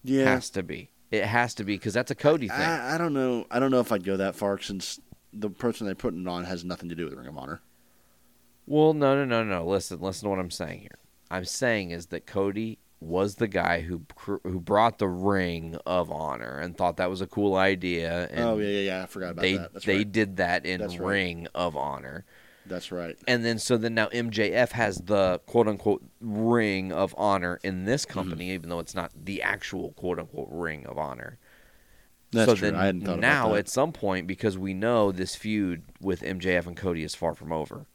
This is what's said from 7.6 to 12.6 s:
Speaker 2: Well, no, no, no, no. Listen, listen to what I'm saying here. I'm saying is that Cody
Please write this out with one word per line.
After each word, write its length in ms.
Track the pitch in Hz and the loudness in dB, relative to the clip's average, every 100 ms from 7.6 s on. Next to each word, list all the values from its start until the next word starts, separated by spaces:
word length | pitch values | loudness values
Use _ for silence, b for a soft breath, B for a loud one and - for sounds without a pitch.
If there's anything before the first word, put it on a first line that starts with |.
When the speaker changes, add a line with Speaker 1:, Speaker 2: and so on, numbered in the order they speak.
| _ b b b b b b b _ _ - | _ b b b b b b b _ _ 0
Speaker 2:
Well, 260 | 147 156 | 4 6
no, 220 | 156 139 | 6 4
no, 100 | 139 | 4
no, 200 | 135 117 | 4 2
no. 200 | 110 90 82 | 2 0 2
Listen, 340 | 98 - 85 | 0 0 -6
listen 240 | 92 95 | -6 -4
to 60 | 104 | -2
what 100 | 95 | -2
I'm 100 | 90 | -4
saying 300 | - 82 85 | -6 -8 -8
here. 180 | - - _ _ _ | -14 -20 _ _ _
I'm 140 | 90 | -6
saying 480 | 92 - 127 110 87 | -6 0 2 2 0
is 140 | 85 82 | -8 -8
that 200 | 82 - | -10 -4
Cody 520 | 101 98 101 | 0 0 0